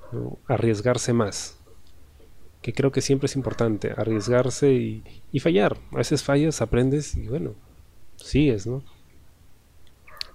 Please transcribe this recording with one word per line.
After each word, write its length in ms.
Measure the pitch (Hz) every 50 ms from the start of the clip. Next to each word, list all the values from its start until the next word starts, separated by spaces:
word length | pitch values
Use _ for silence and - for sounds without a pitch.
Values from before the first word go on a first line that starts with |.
| - - -
¿no? 260 | 120 120 123 135 - - -
arriesgarse 640 | - 101 107 117 110 101 104 123 123 120 - - 120
más, 440 | 117 110 98 - - - - - - - - - - - - - - - - - - - - - - - - - - -
que 100 | - 110
creo 180 | - 135 135 135
que 80 | 135
siempre 260 | - - 139 135 147
es 100 | 135 -
importante, 560 | 135 131 110 101 - 117 113 110 98 - 107 110
arriesgarse 760 | - 107 110 110 107 98 117 123 123 127 131 120 - - 139 131
y, 300 | 123 117 110 110 110 - - - - - - -
y 60 | 139
fallar. 400 | - 170 170 196 208 160 - - - - -
A 60 | 131
veces 240 | 135 - 156 139 -
fallas, 380 | - 139 143 151 160 147 -
aprendes 540 | 117 110 - 120 127 135 135 151 147 - -
y, 140 | - 113 107
bueno, 260 | - 160 175 - 107 - - - - - - - - - - - -
sigues, 500 | - - - - 131 151 147 117 101 92
¿no? 160 | 117 123 139 - - - - - - - - - - - - - - - - _ - _ - - - - _ - - - - - -